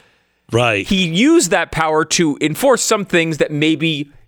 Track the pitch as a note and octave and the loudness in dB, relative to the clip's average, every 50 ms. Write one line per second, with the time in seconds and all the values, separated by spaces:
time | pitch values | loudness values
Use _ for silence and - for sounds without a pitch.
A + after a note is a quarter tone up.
0 | _ _ _ _ _ _ _ _ _ - - A2 B2 A#2 A2 G2 G2 - G#3 F#3+ | _ _ _ _ _ _ _ _ _ -4 -2 0 0 2 0 -2 -2 -2 -2 -2
1 | F#3 E3 D#3+ F3+ A#3+ D4 E4 E4+ D4+ E3+ E3+ F3+ E3 D#3 - E3 D#3+ D#3+ D#3 D#3 | -2 -2 0 0 2 4 4 2 2 2 0 -2 -2 -4 -4 -2 -2 0 0 0
2 | D#3 D#3 - - F3 D#3 C#3 - - D3+ D3+ - - C#4 B3 A3 - - A3+ G#3 | 0 -2 0 0 0 0 0 0 -2 -2 -2 0 2 2 2 2 2 -2 -2 -2
3 | G3 - - F3 E3 E3 D#3+ C#3 D#3+ - D3+ D3 D3+ D#3 D#3+ C3+ D#3+ E3 D#3 C#3 | -2 -2 0 0 0 0 -2 -2 -2 -2 0 -2 0 0 0 0 -2 -4 -2 -4
4 | C#3+ C#3+ _ - _ | -8 -10 _ -20 _